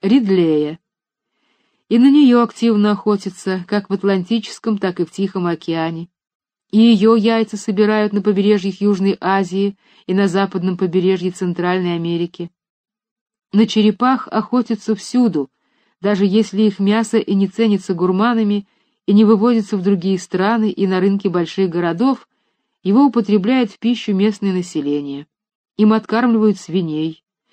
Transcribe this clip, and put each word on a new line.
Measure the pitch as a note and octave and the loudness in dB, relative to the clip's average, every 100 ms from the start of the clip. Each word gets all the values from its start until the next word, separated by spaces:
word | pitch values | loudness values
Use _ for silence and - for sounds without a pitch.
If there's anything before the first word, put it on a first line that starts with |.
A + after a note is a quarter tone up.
Ридлея. | G3 C4 G#3+ F#3+ E3 D3+ D3+ D#3+ _ _ _ _ _ _ _ _ _ _ - | 0 2 2 2 2 0 -2 -8 _ _ _ _ _ _ _ _ _ _ -2
И | A#3 | 4
на | C4 | 6
нее | C#4+ C#4 A#3+ | 6 6 6
активно | A#3 - A#3 G#3+ G#3 | 2 0 0 2 2
охотятся, | G3+ G#3+ G3+ G3 F3+ - F#3 F3 | 0 0 -2 -4 -10 -6 -6 -4
как | G#3 G3+ | -4 -4
в | |
Атлантическом, | G3 G3 G3 F3+ A3+ G#3 - - G#3 | -4 -2 -2 -2 -4 -6 -10 -4 -4
так | G3 F3+ | -4 -4
и | |
в | E3+ | -6
Тихом | - G3 F#3+ F3 | -4 -6 -4 -4
океане. | E3 - E3 D#3+ E3 E3+ _ _ _ _ _ _ | -6 -6 -6 -6 -8 -14 _ _ _ _ _ _
И | G#3+ | 2
ее | A3+ A3 G#3+ | 4 6 4
яйца | A3+ G#3+ A3+ A3 G#3 | 4 2 0 -2 -6
собирают | - F#3+ G#3+ G#3+ G#3+ | -4 0 2 2 0
на | G#3 | -2
побережьях | G3 G3 G3+ G#3 F#3+ F#3+ | 0 2 2 2 0 -2
Южной | G3+ G3 G3 - | 0 0 0 -2
Азии | F3+ G3 F3+ F#3 G3+ G3 _ _ - | 0 -2 -2 -2 -4 -6 _ _ -4
и | |
на | F#3 G3 | 0 0
западном | F3+ G3 F#3+ F3+ F3+ | 0 -2 -2 -4 -2
побережье | F#3 F3+ F#3 F#3+ F3+ | -2 0 0 0 -4
Центральной | F3+ F3+ F3 F3 F#3 F3+ | -4 -6 -4 -2 -2 -2
Америки. | E3+ E3+ E3+ F3 - E3+ _ _ _ _ _ _ _ _ _ _ | -4 -4 -4 -6 -8 -16 _ _ _ _ _ _ _ _ _ _
На | G3+ A3 | 0 2
черепах | A3 G#3+ G#3 B3+ C4 - | 2 2 2 0 0 -2
охотятся | - - B3 A#3+ A3 - | -6 -2 -2 -2 -4 -4
всюду, | G#3 - B3 A#3+ D#3+ C3+ _ _ _ _ _ | -6 -4 0 0 0 -6 _ _ _ _ _
даже | G3 G3+ | -2 0
если | G3 G3+ G#3+ F#3+ | 2 2 0 0
их | G#3+ G3 | 0 0
мясо | G3 G#3+ A3+ A3+ | 0 0 0 -2
и | - | 0
не | G3 G3 | 0 -2
ценится | - A3+ G3+ F#3+ | 0 0 0 -2
гурманами | F3 F3+ F#3 A3+ A#3 G#3+ G3+ G3+ _ _ _ - | -4 -2 0 0 0 0 -2 -6 _ _ _ 0
и | |
не | G3+ | 4
вывозится | G#3+ A3 A3+ A3+ G#3 G#3 | 6 4 2 0 -2 -4
в | |
другие | F3+ G3 F#3 F#3+ | -2 -2 0 -4
страны | - F3+ F#3+ A#3 G#3+ | -4 -2 0 0 -2
и | - G3 | -2 -2
на | F#3 | 0
рынки | F#3+ G3 G3 | 0 0 -2
больших | F3 E3 - F#3+ | -2 -2 -2 -2
городов, | E3+ E3+ E3+ B3+ C4+ _ _ _ _ _ _ | -2 -4 -2 -2 -2 _ _ _ _ _ _
его | F#3 G#3 | 0 2
употребляет | C#4+ A#3 G#3 G#3 F#3 C4 B3 | 2 2 0 0 0 0 -2
в | - | -4
пищу | A3+ A#3+ - | -4 -4 -2
местное | F#3+ G#3 G#3 G3 | 0 0 0 -4
население. | F#3 F3+ D#3+ C#3+ D3 C#3+ C#3 C#3+ _ _ _ _ - | -4 -4 -6 -4 -4 -6 -10 -14 _ _ _ _ 0
Им | G#3+ | 2
откармливают | A3 G#3+ A3 B3 A3+ G#3+ G3 | 2 -2 -2 0 2 2 0
свиней, | - E3+ E3+ D3+ D#3+ D#3+ _ _ _ | -4 -4 -4 -4 -6 -8 _ _ _